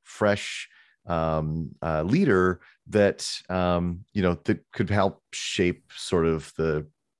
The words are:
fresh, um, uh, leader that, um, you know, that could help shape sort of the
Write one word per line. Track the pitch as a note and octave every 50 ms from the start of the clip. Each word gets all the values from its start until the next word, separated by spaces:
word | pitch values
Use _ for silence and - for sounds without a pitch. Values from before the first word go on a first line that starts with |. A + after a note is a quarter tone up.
| _
fresh, | - - - G#2+ G#2 G2+ G2+ - - - - - - _ _ _ _ _ _ - -
um, | E2+ E2 D#2+ D#2+ D#2+ D#2 D#2 D#2 D#2 E2 D#2+ C#2 - -
uh, | - E2 D#2 D#2 D#2
leader | F2 A#2+ F3+ G3+ D3 G2+ F#2 F2+ F#2 F2+ - _ - _ _ _ -
that, | - G#2 G2+ G2 - - - - - - - -
um, | F2+ F#2 F2+ F2+ F2 F2 F2 F2 F2 F2 G#2 _ -
you | G#2
know, | F#2 F2+ F2 - -
that | - A2 - - _
could | - - G#2 F#2
help | G2+ G#2 F#2+ G2 F#2 - _ _
shape | - - - - - - F#2 F2+ F2+ - _ _ -
sort | - - - - F2 E2
of | E2 D#2+ D#2+ D2 - - -
the | D#2+ D#2+ D2+ D#2 D2 - _ _ _ _ _ _